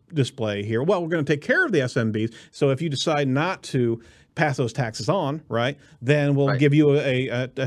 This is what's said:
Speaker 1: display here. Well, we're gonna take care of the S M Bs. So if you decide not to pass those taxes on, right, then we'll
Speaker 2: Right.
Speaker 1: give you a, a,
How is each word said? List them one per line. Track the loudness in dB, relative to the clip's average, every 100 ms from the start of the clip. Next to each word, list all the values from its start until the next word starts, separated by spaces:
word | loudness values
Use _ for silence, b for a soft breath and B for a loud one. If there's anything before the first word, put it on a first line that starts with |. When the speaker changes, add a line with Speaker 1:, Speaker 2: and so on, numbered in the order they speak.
| _
Speaker 1:
display | -2 -2 -2 -4 -4
here. | -2 -2
Well, | 0 0
we're | 0
gonna | -2
take | 0 -2
care | 0 0 2
of |
the | 0
S | 0 0
M | 0
Bs. | 0 -4 B B
So | -2 0
if | 0
you | -2
decide | -2 -2 0 0
not | 0 -2 -4
to | -4 -2 0 -2 B B B -2
pass | -2 0
those | -4
taxes | -2 -6 -4 -2
on, | 0 -2 -6 -4
right, | -2 -2 -4 b b
then | 0 2 2 2
we'll | 2
Speaker 2:
Right. | 2
Speaker 1:
give | 4
you | 6 6 4
a, | 2 -2 -2
a, | -4 -6 -4